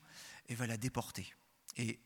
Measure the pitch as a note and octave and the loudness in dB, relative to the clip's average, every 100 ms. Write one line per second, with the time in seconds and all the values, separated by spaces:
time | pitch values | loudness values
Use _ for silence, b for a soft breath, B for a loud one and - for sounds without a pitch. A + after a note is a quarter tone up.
0 | B B B B - A#2 A#2+ A2+ B2+ B2 | B B B B -4 0 2 4 4 2
1 | - - F#2 - - _ - - A#2 A2+ | 0 -2 -6 -8 -20 _ -8 0 2 0